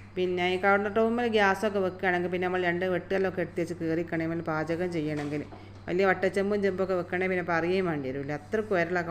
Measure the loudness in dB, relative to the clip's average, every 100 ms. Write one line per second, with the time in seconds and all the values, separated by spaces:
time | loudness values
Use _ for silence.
0 | -8 -2 0 2 0 2 4 4 4 2
1 | 2 2 2 4 4 4 0 0 0 0
2 | 0 2 0 0 0 0 0 0 0 0
3 | 0 0 0 -2 -4 -2 -4 -2 -2 0
4 | -2 -2 -2 -4 -2 -2 -2 -2 -2 -2
5 | -2 -4 -4 -6 -8 -12 -16 -12 -2 2
6 | 4 4 2 0 0 2 0 0 0 -2
7 | -2 -2 0 0 0 0 2 0 0 -2
8 | -4 -6 -6 -8 -4 -2 0 0 0 -2
9 | -2